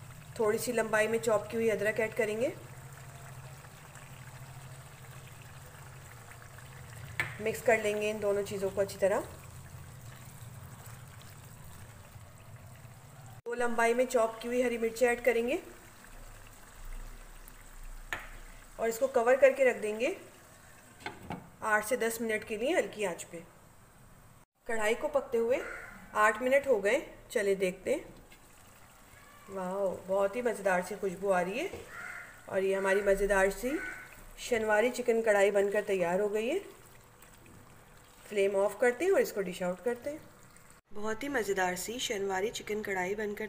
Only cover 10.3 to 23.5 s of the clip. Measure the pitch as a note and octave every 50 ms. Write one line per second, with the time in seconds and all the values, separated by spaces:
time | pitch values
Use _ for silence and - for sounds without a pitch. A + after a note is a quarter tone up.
10.3 | - - - - - - - - - - - - - - - - - - - -
11.3 | - - - - - - - - - - - - - - - - - - - -
12.3 | - - - - - - - - - - - - - - - - - - - -
13.3 | - - - A#3 A#3+ A#3+ B3 A#3+ A#3 A#3 A#3 A#3 A#3 B3 B3+ B3+ - A#3+ A3 A3+
14.3 | A3+ - - A#3+ B3 B3 B3+ A#3+ A#3 A#3 A3+ A3+ A3+ - B3 A#3+ A#3+ A#3+ - B3+
15.3 | A3+ A#3 A#3 A#3+ D4 F#4+ - - - - - - - - - - - - - -
16.3 | - - - - - - - - - - - - - - - - - - - -
17.3 | - - - - - - - - - - - - - - - - - - - -
18.3 | - - - - - - - - - - A3+ A3+ A3+ - C4+ B3+ - B3 A3+ A#3+
19.3 | C4 C4 C#4 C4 C4 C#4 C4+ B3 A3 G3+ G3+ G#3+ G#3+ A3 A#3+ D#4 G4 - - -
20.3 | - - - - - - - - - - - - - - - - - - - -
21.3 | - - - - - - A3 A3 G#3+ G#3+ G#3 - B3+ G3+ A3 A#3 A3+ - A#3+ A3+
22.3 | G#3+ G#3+ G#3+ - A3 G3+ A#3 C#4+ F4 E4 A3 F#3+ - G#3+ G#3 F#3 E3+ E3+ - -
23.3 | - E3 E3+ -